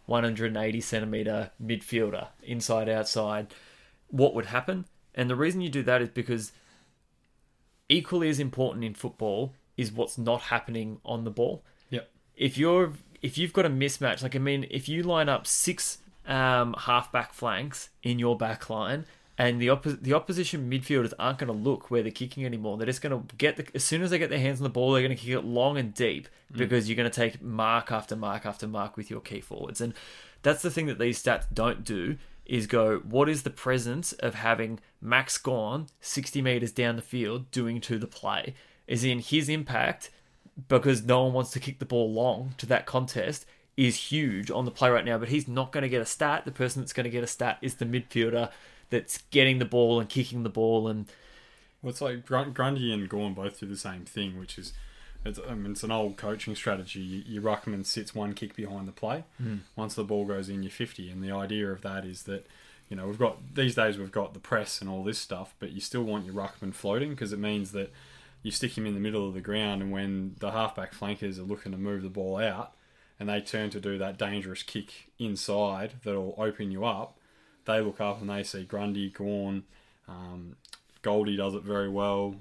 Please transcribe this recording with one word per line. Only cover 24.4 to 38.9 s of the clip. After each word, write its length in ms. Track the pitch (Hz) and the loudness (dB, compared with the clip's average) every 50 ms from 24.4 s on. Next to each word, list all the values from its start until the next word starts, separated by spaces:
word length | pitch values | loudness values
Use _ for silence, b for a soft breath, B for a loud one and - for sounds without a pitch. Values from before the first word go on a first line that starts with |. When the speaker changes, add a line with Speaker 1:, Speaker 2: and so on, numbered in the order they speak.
| 131 135 139 127 | 2 2 0 0
Speaker 1:
on 40 | 139 | -2
the 60 | 131 | 0
ball, 240 | 131 123 127 131 135 | 2 2 4 6 6
they're 100 | 127 127 | 6 4
gonna 120 | 135 131 | 2 0
kick 140 | 127 120 123 | -2 -2 -2
it 120 | 131 113 - | -2 -2 0
long 320 | 120 120 120 127 143 147 | 0 2 4 4 4 4
and 160 | 139 120 107 101 | 2 -2 -2 0
deep 340 | - 123 107 73 69 - - b b b b 139 | 2 2 2 2 -2 -6 -12 b b b b -2
Speaker 2:
Mm. 40 | |
Speaker 1:
because 300 | 120 127 101 123 120 104 | 0 2 4 4 4 4
you're 80 | 110 113 | 2 2
gonna 140 | 120 120 117 | 2 2 2
take 320 | - 123 117 113 - - | 2 2 2 2 0 -4
mark 500 | - 120 110 110 110 113 117 120 - - | -6 -4 0 2 4 4 4 4 2 0
after 240 | 117 110 107 - 117 | -2 -2 -2 -4 -6
mark 300 | 110 107 101 101 104 - | -4 -2 -4 -4 -4 -4
after 220 | 107 101 - 110 | -6 -6 -6 -6
mark 300 | 107 107 101 101 104 - | -4 -2 -2 -4 -4 -6
with 120 | 110 104 - | -10 -10 -8
your 100 | 113 110 | -10 -10
key 220 | - - 101 - | -8 -8 -10 -10
forwards. 400 | - - - - - - - - | -10 -10 -10 -8 -8 -8 -4 -4
And 120 | 120 120 117 B B B B B B B B B - | -4 -4 -4 B B B B B B B B B 4
that's 180 | 139 156 - | 4 4 4
the 100 | - 175 | 0 -2
thing 140 | 135 170 156 | 0 0 0
that 100 | 147 120 | 0 0
these 240 | - 120 123 117 - | 2 2 2 2 2
stats 240 | - 127 113 - - - - | 4 4 4 4 2 -2 0
don't 300 | - 113 120 - - - | 2 2 2 2 0 -4
do, 340 | - 107 92 87 120 151 b b b b b b | -4 -2 -2 0 -2 -2 b b b b b b
is 200 | - 127 117 107 | -2 0 0 0
go, 340 | 104 120 117 110 110 107 - | 4 4 6 6 6 4 2
"What 280 | - 104 113 131 147 151 | 0 2 4 4 4 4
is 140 | 156 139 - | 2 0 -2
the 60 | 131 | -4
presence 640 | - - - 127 127 127 113 120 123 165 170 - - | -6 -2 0 2 2 2 2 0 -2 -2 -4 -4 -4
of 220 | - - 117 107 | -2 -2 -2 -2
having 440 | 107 113 113 117 113 113 110 113 - b b b b | 2 4 4 4 4 2 -2 -4 -8 b b b b
Max 360 | - 113 123 131 131 - - | 0 4 4 4 4 2 -2
Gawn 500 | - - 135 127 113 107 107 127 151 156 - _ _ | -2 0 0 0 0 0 -2 -2 -4 -6 -8 _ _
sixty 400 | - - - 139 - - - 139 | -8 -4 -4 -4 -4 -2 -2 0
meters 300 | 131 127 123 120 117 113 | 2 2 2 2 0 0
down 240 | - 131 120 117 117 | 0 2 2 2 2
the 60 | 113 - | 0 -4
field 480 | - - 123 113 104 117 127 127 - | -4 -2 -2 0 0 -2 -4 -6 -2
doing 280 | - 127 120 117 117 117 | -2 0 0 0 0 -2
to 180 | - - 120 107 | -2 -2 -2 -2
the 80 | 113 | -2
play?" 480 | - - - - 101 104 - - - b b b b b b b | -6 -8 -6 -2 -2 -2 -2 -4 -6 b b b b b b b
As 160 | - | -2